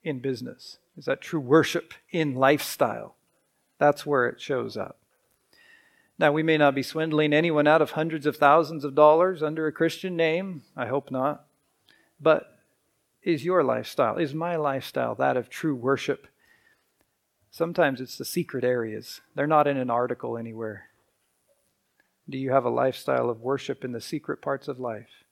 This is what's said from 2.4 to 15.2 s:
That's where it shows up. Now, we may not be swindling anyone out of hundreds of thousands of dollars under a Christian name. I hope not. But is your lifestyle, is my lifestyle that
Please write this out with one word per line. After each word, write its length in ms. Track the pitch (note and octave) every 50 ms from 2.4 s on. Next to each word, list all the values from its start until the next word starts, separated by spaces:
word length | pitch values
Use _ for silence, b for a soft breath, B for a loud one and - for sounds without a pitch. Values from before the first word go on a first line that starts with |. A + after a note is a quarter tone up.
| C3 C3+ D3 C#3+ - - - - C#3 A#2 - A#1 A1 - _ _ _ _ _ _ _ _ _ _ _ _ _ _
That's 280 | D3 D3 C#3+ - -
where 220 | D3+ D3 C3+ A#2+ A#2
it 120 | - _
shows 380 | - - C#3 B2+ A#2 A2+ G#2 G#2
up. 200 | - - - _ _ _ _ _ _ _ _ _ _ _ b b b b b b b b b b b b b b
Now, 140 | D#3+ D3+
we 120 | D3 D#3 D#3+
may 140 | D#3+ D#3+ D3+
not 160 | D3+ C#3+ C3+
be 80 | C#3
swindling 520 | C3 - - D#3+ D#3+ D#3+ D3+ D3+ D#3 D3+ D3
anyone 340 | D3+ D#3+ E3+ D#3+ D3+ D3 D3
out 140 | D#3 E3
of 100 | D#3 C3
hundreds 340 | - D#3 D#3 E3 D#3+ D#3 C3+
of 120 | D3+ C#3 -
thousands 480 | D3 C#3+ D3 E3 D#3+ C#3+ E3+ D#3 C3+
of 100 | D3 C3+
dollars 480 | C#3+ D3+ D3+ D3+ D#3+ F3 F#3 F#3+ D#3 D3+
under 240 | D3+ D#3 D#3+ D#3 D#3
a 60 | -
Christian 420 | - D#3+ E3 D#3+ - - F#3+ F3+
name. 460 | E3 E3 D#3+ D#3+ F3 F#3+ G3 F3+ D3 - _ _ D#3
I 80 | B2+
hope 260 | A2 B2+ C#3 C3+ -
not. 340 | C3 C3 B2+ A2+ G2+ - _ _ _ _ _ _ _ _ _ b b b b b b b
But 360 | D3 D#3 D#3 - - - _ _ _ _ _ _ _ _ _ _ _ _ _ _
is 220 | _ - E3+ C#3+ B2
your 200 | E3+ F#3 F3+ D3
lifestyle, 500 | B2+ A#2 A#2 A2+ - - - C3+ A2+ G#2 -
is 160 | E3+ C#3 C3+
my 220 | D#3 E3 F3 F3
lifestyle 580 | D#3+ D3+ C#3+ C3+ C3+ - - - C3 B2 A#2 A#2
that 200 | B2